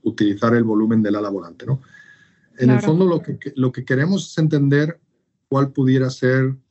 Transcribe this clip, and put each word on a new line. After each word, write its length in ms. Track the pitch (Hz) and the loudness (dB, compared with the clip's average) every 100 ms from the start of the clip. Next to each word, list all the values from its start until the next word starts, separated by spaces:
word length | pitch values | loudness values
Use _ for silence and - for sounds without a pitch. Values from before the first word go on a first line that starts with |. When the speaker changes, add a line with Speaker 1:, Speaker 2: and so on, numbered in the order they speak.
Speaker 1:
utilizar 500 | 113 - 104 98 117 | -6 0 0 0 0
el 100 | 117 | 2
volumen 380 | 113 107 110 113 | 2 0 2 2
del 140 | 104 104 | 0 -2
ala 120 | 104 | -4
volante, 380 | 98 87 87 123 | -8 -10 -16 -6
¿no? 160 | 135 - - - - _ _ _ - | -6 -8 -20 -20 -20 _ _ _ 0
En 140 | 127 | 4
el 80 | 127 | 4
Speaker 2:
Claro. 80 | 147 | 2
Speaker 1:
fondo, 180 | 165 185 | 2 2
lo 140 | 165 | 0
que, 160 | - 120 | -4 -10
que, 140 | 139 - | -10 -4
lo 160 | 131 | -4
que 120 | 131 | -4
queremos 460 | 127 131 156 196 - | -4 -2 0 -2 -4
es 80 | - | -2
entender 600 | 156 151 139 143 151 - _ _ _ _ _ | 0 2 2 2 0 -6 _ _ _ _ _
cuál 240 | - 139 | -2 -2
pudiera 360 | 139 131 131 127 | 0 2 2 0
ser 440 | 127 127 131 131 131 _ | -2 0 0 -2 -4 _